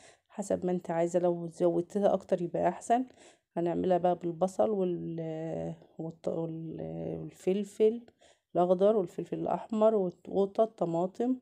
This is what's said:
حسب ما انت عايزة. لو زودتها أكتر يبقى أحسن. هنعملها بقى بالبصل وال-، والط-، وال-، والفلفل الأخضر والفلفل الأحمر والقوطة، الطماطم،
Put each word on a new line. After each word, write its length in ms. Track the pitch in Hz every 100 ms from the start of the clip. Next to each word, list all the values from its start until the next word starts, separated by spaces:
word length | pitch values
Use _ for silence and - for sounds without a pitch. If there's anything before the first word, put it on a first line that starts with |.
| - _ _
حسب 380 | - 196 180 180
ما 60 |
انت 180 | 180 -
عايزة. 280 | 165 170 175
لو 280 | 175 170 170
زودتها 680 | - 175 170 175 - 202
أكتر 300 | 196 - 180
يبقى 260 | 170 170 170
أحسن. 380 | 185 - 240 254 - - _ _ -
هنعملها 420 | 175 170 180 175
بقى 200 | 180 175
بالبصل 520 | 170 165 185 190 214
وال-، 1040 | 202 185 170 165 165 160 160 160 165 165 165 - -
والط-، 300 | 165 165 175
وال-، 920 | 170 165 160 160 - 160 165 165 165
والفلفل 840 | 160 - - 190 202 - 220 233 - _ _ _ _
الأخضر 420 | 165 180 185 202 220
والفلفل 420 | 175 - 170 165
الأحمر 560 | 165 180 - 214 220
والقوطة، 680 | 220 180 - - 190 196 202
الطماطم، 720 | 220 - 170 165 185 - 240 254